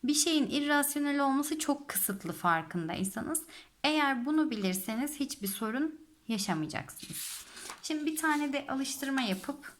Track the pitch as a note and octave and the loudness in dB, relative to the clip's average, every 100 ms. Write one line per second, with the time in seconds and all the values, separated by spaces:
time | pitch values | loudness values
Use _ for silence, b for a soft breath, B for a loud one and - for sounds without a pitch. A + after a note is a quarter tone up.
0 | B3 D4 - D#4+ C#4 D4 C#4+ D4 C#4+ D4 | 2 4 4 4 4 2 4 4 4 0
1 | C#4+ C#4+ C#4 C4+ D4 D#4 - C#4+ - - | 0 2 4 4 2 -2 0 0 0 -2
2 | - G3 E3 D#3 F3 E3 D#3+ F3+ D#3+ - | 0 -2 -4 0 2 2 2 -4 -2 -2
3 | F#3+ A3 - D#4 - B B _ C#4+ D#4 | -2 -4 -4 -4 -6 B B _ 2 4
4 | C#4+ C4 A#3+ D#4 D#4 A3 F#3+ F#3 - A3+ | 2 2 2 2 2 2 0 0 -2 -2
5 | C#4+ - C#4 - G3 G3 A3 A#3+ D#4 D#4 | -2 -2 -4 -2 -4 -2 -2 0 0 -2
6 | - _ - A3 G3+ D#3+ D3+ - - - | -18 _ -4 -2 0 0 0 -4 -8 -12
7 | - - - - - B B B - D#4 | -12 -8 -8 -10 -12 B B B -4 -2
8 | D4+ D#4 D#4+ D4 D4 C#4 C#4 C4+ C4+ - | -2 0 2 2 2 -2 -2 -2 -2 -4
9 | C#4 C4+ A#3+ F#3 - C#4+ - - | 0 0 2 0 -2 -8 -10 -18